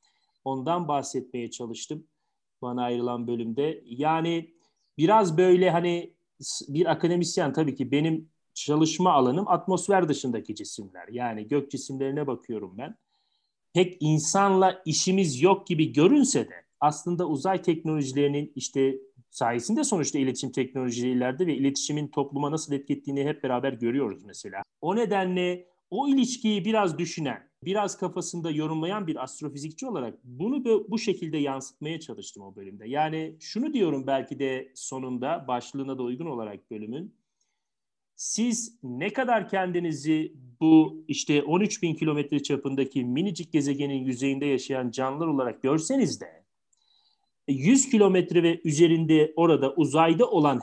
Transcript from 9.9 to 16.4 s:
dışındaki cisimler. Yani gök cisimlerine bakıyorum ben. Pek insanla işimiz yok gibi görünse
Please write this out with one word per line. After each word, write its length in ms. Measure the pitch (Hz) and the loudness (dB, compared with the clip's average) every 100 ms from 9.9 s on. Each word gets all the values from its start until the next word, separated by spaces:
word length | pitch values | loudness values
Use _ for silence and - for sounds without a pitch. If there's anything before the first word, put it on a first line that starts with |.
| 190 170 | 4 4
dışındaki 460 | 139 127 113 - 104 | 0 -2 -4 -6 -10
cisimler. 520 | 101 - 95 92 87 | -12 -14 -14 -18 -12
Yani 360 | 117 123 110 107 | -8 -6 -6 -4
gök 240 | 143 139 | -2 -2
cisimlerine 560 | 131 - 135 135 143 139 | -8 -8 -6 -4 -4 -4
bakıyorum 500 | 120 - 107 95 98 | -6 -6 -8 -8 -12
ben. 200 | 147 226 _ _ _ _ _ _ _ | -14 -14 _ _ _ _ _ _ _
Pek 240 | 262 277 - | 0 0 0
insanla 840 | 151 156 156 196 196 190 185 185 165 | 0 0 2 2 4 6 4 2 -4
işimiz 560 | - 185 190 175 127 | -2 2 2 2 4
yok 260 | 180 196 - | 4 4 2
gibi 260 | 160 143 | 0 2
görünse 560 | 120 180 294 262 131 | 4 6 6 4 2